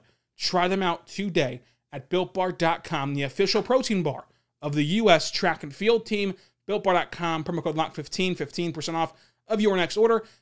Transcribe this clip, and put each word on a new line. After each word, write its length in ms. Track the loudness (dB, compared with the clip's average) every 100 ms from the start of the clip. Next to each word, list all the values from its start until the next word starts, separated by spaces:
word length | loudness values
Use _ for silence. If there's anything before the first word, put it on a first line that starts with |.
| _ _ _ -8
Try 320 | -2 0 2
them 160 | 2
out 240 | 0 -2 -6
today 540 | -8 -2 0 0 -2 -14 _ _
at 160 | -14 -4
built 240 | -2 -2
bar 200 | -2 -2
dot 320 | 0 0 0
com, 300 | -4 -4 -2
the 80 | -2
official 400 | -2 0 0 2
protein 420 | 2 2 2 0
bar 220 | 0 -4 -10 _ _ _
of 140 | -4 0
the 80 |
U 260 | 0 4 6
S 180 | 6 4
track 360 | -2 -2 -2
and 100 | -6
field 320 | -4 0 0 0
team. 280 | -2 -2 -6 _ _
built 200 | -6 -2
bar 100 | 2
dot 160 | 2 0
com, 320 | -4 -2 -2
promo 220 | -4 -4
code 100 | -2
locked 220 | -2 -4 -6
fifteen, 400 | -8 -2 -2 -2
fifteen 360 | -6 -6 -6
percent 240 | -4 -6 -2
off 160 | -4 -6 _ _ -4
of 120 | 2
your 160 | 2 2
next 200 | 2 4
order. 280 | 4 4 -2 _